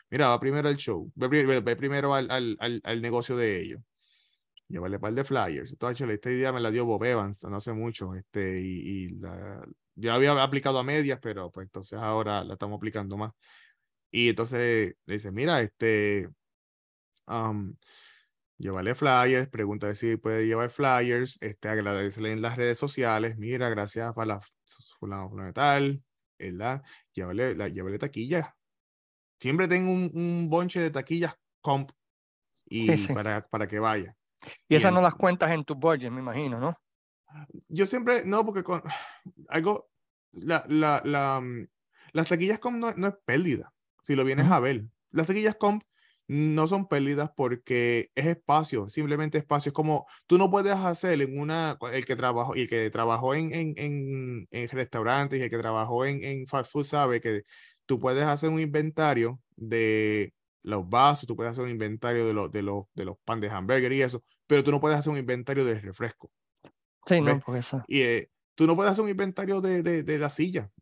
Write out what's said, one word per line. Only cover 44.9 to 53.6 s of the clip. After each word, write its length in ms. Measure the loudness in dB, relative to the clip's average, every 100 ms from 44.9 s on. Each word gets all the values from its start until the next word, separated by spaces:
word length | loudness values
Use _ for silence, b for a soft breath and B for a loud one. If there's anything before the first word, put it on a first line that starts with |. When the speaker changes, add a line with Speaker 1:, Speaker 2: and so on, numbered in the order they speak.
| -14 _
Speaker 1:
Las 160 | -2 0
taquillas 280 | 2 0 2
comp 280 | 2 2 -4 _ _ _ -4
no 400 | 0 2 2 2
son 200 | 0 0
pérdidas 440 | 0 2 0 -4 -2
porque 720 | -2 -2 -2 2 2 2 0 -2
es 100 | 0
espacio, 600 | 0 2 2 2 -2 -4
simplemente 480 | -4 -2 0 0 -2
espacio. 320 | 0 0 0
Es 40 |
como 340 | 0 0 0 b b 4
tú 100 | 6
no 120 | 8
puedes 240 | 4 2 2
hacer 460 | 0 0 0 2
en 160 | 0 -2
una, 380 | -2 -2 -2 -4 -4
el 140 | -4 -2
que 100 | 0
trabajó, 400 | 0 0 0 -2
y 60 |
el 80 | 0
que 200 | 0 0
trabajó 460 | 0 0 0 0 -2
en, 180 | -2
en, 200 | -4